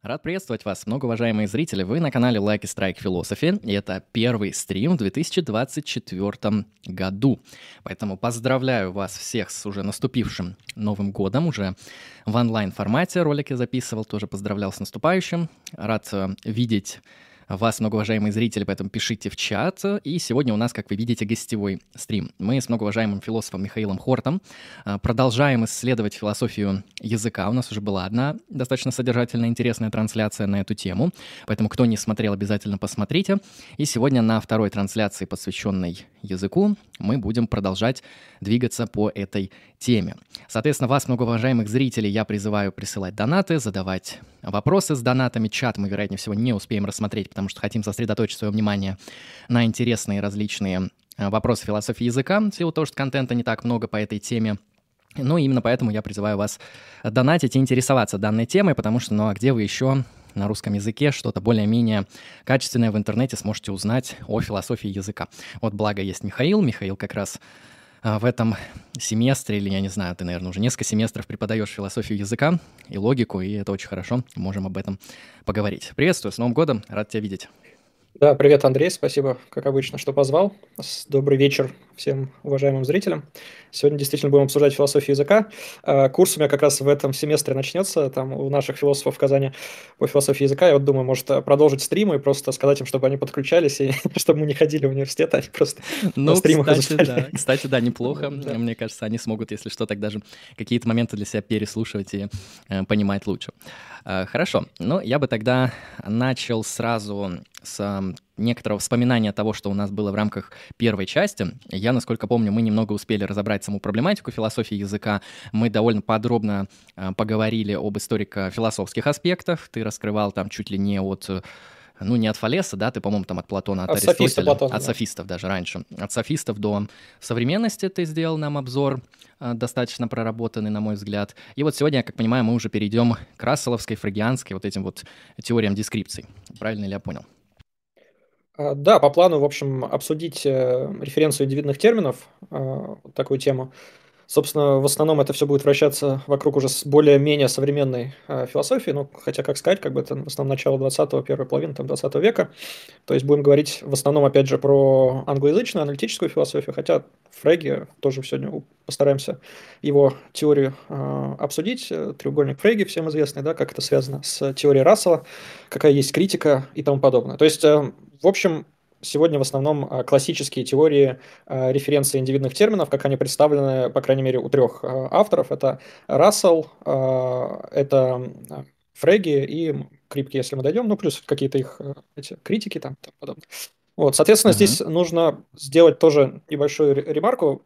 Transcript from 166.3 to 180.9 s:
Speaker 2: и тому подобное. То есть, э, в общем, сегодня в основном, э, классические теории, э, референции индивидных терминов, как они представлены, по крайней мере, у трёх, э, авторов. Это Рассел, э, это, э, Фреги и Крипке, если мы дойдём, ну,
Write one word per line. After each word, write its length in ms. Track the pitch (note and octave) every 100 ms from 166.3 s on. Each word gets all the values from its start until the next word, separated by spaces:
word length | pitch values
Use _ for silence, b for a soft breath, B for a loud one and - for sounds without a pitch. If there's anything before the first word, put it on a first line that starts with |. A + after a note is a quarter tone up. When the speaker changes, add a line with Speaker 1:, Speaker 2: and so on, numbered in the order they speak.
| - D#3 C3+ C3+
Speaker 2:
и 80 | -
тому 160 | C#3+ C#3
подобное. 380 | C3+ B2+ B2+ C3
То 80 | D3+
есть, 180 | D3+
э, 280 | D#3 D3+ C#3 - - _
в 60 | E3+
общем, 400 | G3 F#3+ D#3+ - _ _ _
сегодня 380 | - D3 E3 D3
в 40 |
основном, 420 | C3+ C3+ C#3 D3+
э, 180 | C#3 C3
классические 640 | B2+ C#3 C#3 D#3+ - -
теории, 560 | B2 C#3 D#3 C#3+ C#3 B2+ B B _
э, 240 | C3+ C3
референции 480 | C3+ C3+ D3 C#3 C#3
индивидных 340 | C3 C3+ C3+
терминов, 380 | C3 G#3+ G#3+ D3+
как 140 | C#3
они 120 | C#3 C3+
представлены, 760 | C3 - D3+ D3 C3+ C3 B2
по 100 | C3+
крайней 240 | - C3+
мере, 160 | C3 B2+
у 80 | C#3
трёх, 320 | C#3 A#2+ -
э, 260 | - C3 C3
авторов. 400 | E3+ G#3 - C3+
Это 260 | - C3+ C#3 B B B
Рассел, 580 | C#3 F3+ G3+ F#3+ E3 D#3 _
э, 60 | - C#3+ C3 C3 B2+ B2+ B2 - -
это, 580 | - C#3 C3+ C3 B2+ B2+ - -
э, 40 | D3 C#3 _ _
Фреги 500 | - D3+ G#3 F#3 C#3+ C3+
и 260 | D#3 E3 C#3 C#3+ _ _
Крипке, 300 | C#3+ C#3 C3+
если 180 | B2 C3+
мы 80 |
дойдём, 240 | C3 F#3+
ну, 80 | A#3+